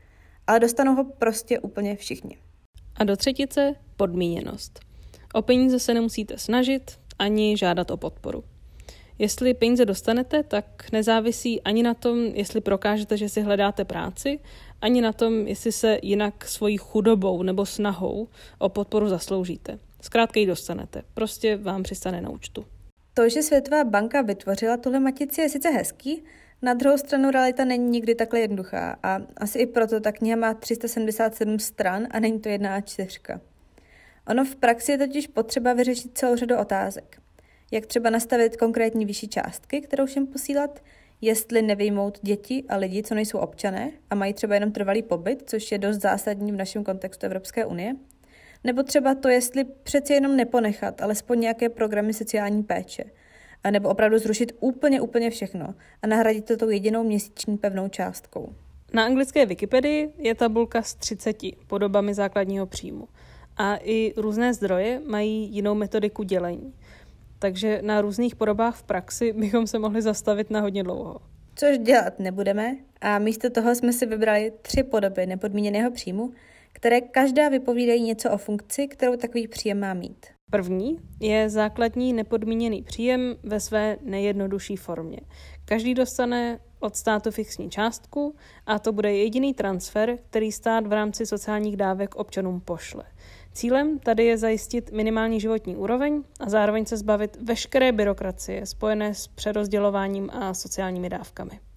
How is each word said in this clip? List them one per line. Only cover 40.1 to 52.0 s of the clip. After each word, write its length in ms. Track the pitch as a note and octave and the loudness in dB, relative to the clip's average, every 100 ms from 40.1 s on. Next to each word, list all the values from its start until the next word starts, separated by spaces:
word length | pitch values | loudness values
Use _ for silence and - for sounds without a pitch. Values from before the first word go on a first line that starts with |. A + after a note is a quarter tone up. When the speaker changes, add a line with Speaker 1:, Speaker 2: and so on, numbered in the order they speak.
| C#4 C4+ | 0 -2
Speaker 1:
posílat, 560 | C4+ - C#4 C#4+ - - - _ - | -4 -2 -2 -2 -6 -20 -20 _ -4
jestli 420 | A3 A3 - A#3 | 0 0 2 2
nevyjmout 560 | A3 G3+ G#3 G3+ G3+ G3+ | 2 2 0 0 -2 -4
děti 420 | G3+ G3+ - C4 - | -2 -2 -2 -6 -2
a 80 | G3 | -2
lidi, 260 | F#3+ F#3+ | -2 -4
co 120 | G#3+ | -2
nejsou 240 | G#3+ G#3+ G#3 | -2 -2 -2
občané 540 | E3+ - G3+ F#3+ B3+ - - | -4 -4 -4 -4 -6 -8 -4
a 40 | |
mají 200 | G3+ G3 | -2 -2
třeba 200 | G#3 A3 | -2 0
jenom 180 | G3+ G#3 | 2 2
trvalý 300 | G#3 G3 G#3 | -2 0 0
pobyt, 400 | A3+ E3+ F3 C4 - | 0 -2 -2 -4 -4
což 260 | A3 G#3+ | -6 -4
je 60 | G3+ | -2
dost 180 | G3 G#3 | 0 0
zásadní 560 | G3 G#3 G#3+ G3+ G#3 | 2 2 0 -4 -4
v 40 | G3+ | -4
našem 280 | G3 G#3+ | -4 -6
kontextu 420 | G3+ F#3+ F#3+ - G3 | -4 -4 -6 -8 -6
Evropské 400 | F#3+ F#3+ - A3 | -6 -6 -4 -4
unie, 280 | E3+ G3+ C4+ - _ _ - - - | -4 -4 -6 -10 _ _ -20 -20 -8
nebo 180 | B3 B3 | -4 0
třeba 320 | C4+ D4 C4 | 2 4 4
to, 140 | C4+ C4+ | 2 4
jestli 360 | B3 B3 C4+ | 4 4 -2
přeci 480 | C4+ - - C#4+ C#4+ | -4 -6 0 0 4
jenom 240 | C#4+ C#4 C4+ | 4 6 4
neponechat 640 | A#3 B3 G#3+ G#3 G3+ - | 4 2 2 0 -6 -4
alespoň 380 | G3+ G#3 - A#3+ | -2 -2 0 0
nějaké 280 | A3+ A3+ A#3 | 2 0 -2
programy 460 | A#3 G#3+ G#3 | 0 -2 0